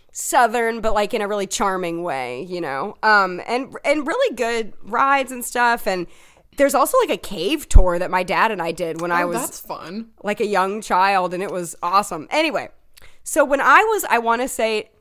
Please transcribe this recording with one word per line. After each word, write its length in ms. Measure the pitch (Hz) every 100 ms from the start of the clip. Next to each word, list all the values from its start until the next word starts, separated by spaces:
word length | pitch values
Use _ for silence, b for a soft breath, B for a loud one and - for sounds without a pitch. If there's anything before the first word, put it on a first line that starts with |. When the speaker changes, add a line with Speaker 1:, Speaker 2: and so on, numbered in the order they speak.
| _
Speaker 1:
southern, 680 | - - 285 233 240 226 233
but, 140 | 202
like, 180 | 208 202
in 80 | 226
a 60 | 202
really 180 | 208 196
charming 560 | - 208 185 175 170
way, 400 | 175 135 123 123
you 180 | 175 180
know? 360 | 160 135 196 -
Um, 380 | 220 208 185 180 -
and, 280 | 240 262 -
and 220 | - 302 277
really 280 | 480 523 247
good 360 | 233 233 214 -
rides 500 | - 233 269 277 254
and 120 | 254
stuff. 420 | 240 247 240 233 214
And 200 | 185 170 b b b b -
there's 180 | 277
also, 220 | 277 285 523
like, 100 | 415
a 60 | 214
cave 520 | - 196 185 311 -
tour 300 | - 185 175
that 120 | 175
my 120 | 180
dad 280 | 185 170 220
and 120 | 202
I 100 | 170
did 280 | 165 165 160
when 100 | 175
I 120 | 175
Speaker 2:
Oh, 40 | 175
Speaker 1:
was, 120 | 170
Speaker 2:
that's 200 | 294 -
fun. 500 | - 160 160 202 226 _
Speaker 1:
like, 180 | 202 208
a 60 | 220
young 340 | 196 190 214
child, 520 | - 185 196 196 180
and 80 | 180
it 80 | 190
was 240 | 185 170 -
awesome. 460 | 175 196 202 165 -
Anyway, 380 | 302 320 185 123 - _ - b b
so 200 | - -
when 160 | 262 277
I 220 | - 311
was, 220 | 440 415 -
I 100 | 233
wanna 300 | 226 233 254
say 420 | - 226 214 - _